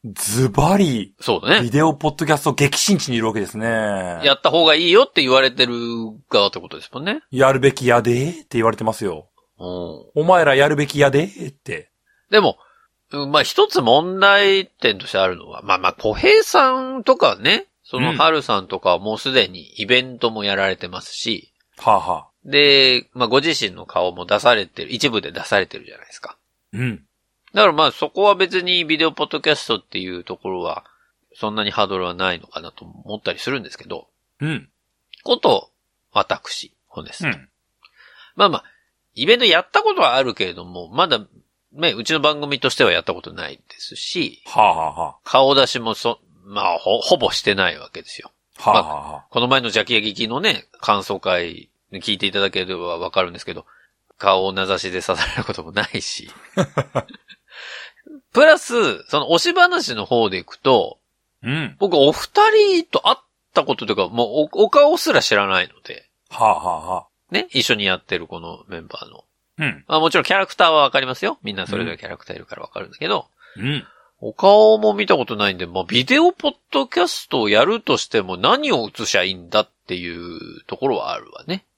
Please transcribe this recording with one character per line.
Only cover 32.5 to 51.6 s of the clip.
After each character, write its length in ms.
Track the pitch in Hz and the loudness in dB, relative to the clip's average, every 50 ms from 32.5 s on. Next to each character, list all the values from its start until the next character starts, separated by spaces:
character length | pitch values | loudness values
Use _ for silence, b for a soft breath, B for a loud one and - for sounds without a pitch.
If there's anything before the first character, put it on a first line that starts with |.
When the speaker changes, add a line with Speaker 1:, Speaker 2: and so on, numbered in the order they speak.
| - 78 | -16 -16
Speaker 2:
な 100 | 80 85 | -16 -16
と 140 | _ - - | _ -20 -20
思 320 | 85 - - - - 104 | -20 -20 -20 -14 -14 -14
っ 40 | 107 | -8
た 120 | _ 101 85 | _ -8 -8
り 80 | - | -6
す 100 | - - | -6 -8
る 80 | 131 135 | -8 -8
ん 60 | 101 | -8
で 60 | - | -12
す 60 | - | -18
け 120 | - - 80 | -20 -16 -14
ど。 180 | - - - _ _ _ _ _ _ _ | -14 -16 -16 _ _ _ _ _ _ _
Speaker 1:
う 60 | 143 | -8
ん。 220 | 156 160 - - _ _ _ _ _ _ _ _ _ - _ _ | -8 -8 -8 -12 _ _ _ _ _ _ _ _ _ -20 _ _
Speaker 2:
こ 120 | - 240 | -2 -2
と、 340 | 240 - 170 123 98 - _ _ _ _ _ _ _ _ _ _ | 0 2 2 2 2 0 _ _ _ _ _ _ _ _ _ _
私、 600 | 104 98 _ 95 - _ - - - - - _ _ _ | -2 -2 _ -4 -6 _ -12 -12 -12 -14 -16 _ _ _
ホ 160 | _ - - 80 | _ -18 -18 -18
ネ 100 | - - | -16 -14
ス 120 | - 180 | -8 -8
ト。 40 | 147 | -8
Speaker 1:
う 20 | 107 | -8
ん。 160 | 73 67 _ _ _ _ _ _ _ b b b b b b b b b b b | -8 -12 _ _ _ _ _ _ _ b b b b b b b b b b b
Speaker 2:
ま 80 | - 196 | 0 0
あ 40 | 196 | 0
ま 100 | 147 95 | 0 -4
あ、 60 | b b b b b b b _ _ _ _ | b b b b b b b _ _ _ _
イ 120 | - 123 | -4 2
ベ 80 | 165 233 | 2 2
ン 40 | 240 | 4
ト 60 | 262 | 4
や 160 | 202 160 170 180 | 4 4 2 0
っ 80 | _ - | _ 0
た 100 | 403 440 | 0 2
こ 120 | 440 403 | 2 0
と 60 | 370 | 2
は 140 | - - 120 | 2 2 2
あ 80 | 131 135 | 2 0
る 120 | 127 107 | 0 -2
け 120 | - 101 | -4 -6
れ 80 | 90 87 | -6 -6
ど 100 | 87 87 | -12 -14
も、 240 | 87 90 87 87 82 | -14 -14 -14 -14 -8
ま 200 | 95 135 180 180 | 0 0 0 2
だ、 180 | 135 117 104 _ _ _ _ _ _ _ _ _ _ | 0 -4 -4 _ _ _ _ _ _ _ _ _ _
ね、 200 | 139 160 165 - | -4 -4 -4 -2
う 120 | 110 113 | -4 -4
ち 80 | - 160 | -4 -4
の 80 | 156 | 0
番 200 | 139 151 151 147 | 2 0 0 0
組 200 | 147 143 143 131 | -6 -6 -6 -2
と 100 | - - | -2 -4
し 60 | - | 0
て 80 | - 131 | 2 2
は 80 | 107 85 | 2 2
や 80 | 82 | 0
っ 40 | - | -2
た 100 | - 90 | -4 -8
こ 80 | 87 - | -8 -10
と 100 | - 82 | -16 -14
な 160 | 87 85 76 | -12 -14 -14
い 80 | 69 | -14
で 60 | _ _ _ - _ | _ _ _ -20 _
す 180 | - - - | -18 -16 -14
し、 460 | - - - - 180 151 92 - _ _ | -14 -12 -10 -6 -6 -6 -6 -8 _ _
Speaker 1:
は 160 | - - - 110 | -8 0 2 2
あ 140 | 98 85 | 2 2
は 80 | 80 78 | 0 -4
あ 80 | 78 73 | -6 -4
は 160 | 85 82 76 | -6 -8 -8
あ。 60 | - _ _ | -10 _ _
Speaker 2:
顔 300 | - - 139 135 135 139 | 0 2 4 4 4 4
出 100 | 135 135 | 4 2
し 140 | 120 - 127 | 2 0 -6
も 140 | 117 113 107 | -6 -6 -6
そ、 260 | - - 117 117 _ _ _ _ _ _ | -4 -4 -6 -6 _ _ _ _ _ _
ま 300 | 98 101 104 98 92 87 | -10 -8 -4 -2 -2 -2
あ、 40 | 82 | -2
ほ-、 220 | - 90 101 117 | 0 0 0 0
ほ 160 | - - 185 | 2 2 2
ぼ 160 | - - - - | 2 2 -2 -2
し 100 | - - | -2 -2
て 120 | - 101 | -2 0
な 140 | 98 95 87 | 0 0 -2
い 80 | 85 87 | -2 -6
わ 120 | 87 - _ | -14 -16 _
け 100 | - 80 | -18 -16
で 60 | - | -16
す 100 | - - | -18 -18
よ。 120 | - - _ _ _ _ _ - | -20 -20 _ _ _ _ _ -2
Speaker 1:
は 180 | - - 101 | 2 4 4
あ 60 | 92 82 | 4 2
は 80 | 78 | 0
あ 40 | 76 | -8
は 140 | 73 73 76 | -10 -10 -12
あ。 40 | 76 | -16
Speaker 2:
ま 60 | 73 | -16
あ、 80 | - _ | -18 _
こ 100 | - 127 | -4 -4
の 80 | 120 123 | 0 2
前 120 | 135 135 | 0 0
の 60 | 120 | 0
邪 180 | 117 98 113 104 | 0 -2 -2 -2
気 100 | - 120 | 0 0
や 60 | 110 | -2
劇 280 | 104 110 98 - 117 110 | -2 -2 -6 -6 -6 -6
の 120 | 117 139 | -6 -4
ね、 260 | 185 220 151 104 - _ _ _ | -2 -4 -4 -4 -8 _ _ _
感 220 | - - 104 101 95 | -2 -2 0 0 0
想 160 | - 101 95 | -4 -8 -4
会 500 | - 95 90 87 87 85 82 85 | -2 -2 -2 -2 -2 -6 -10 -14